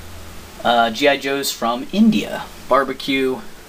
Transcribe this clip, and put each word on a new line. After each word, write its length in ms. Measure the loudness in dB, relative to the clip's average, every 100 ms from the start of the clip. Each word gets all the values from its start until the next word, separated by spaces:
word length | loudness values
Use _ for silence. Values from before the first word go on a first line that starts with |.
| -16 -16 -16 -16 -16 -4
uh, 280 | 2 4 4
G 180 | 4 2
I 80 | 2
Joes 340 | 0 -2 -4
from 360 | -2 -2 -2 -2
India. 540 | 4 4 4 -2 -8 -10 -14 2
Barbecue, 680 | 2 2 -4 -4 0 0 -2 -10 -18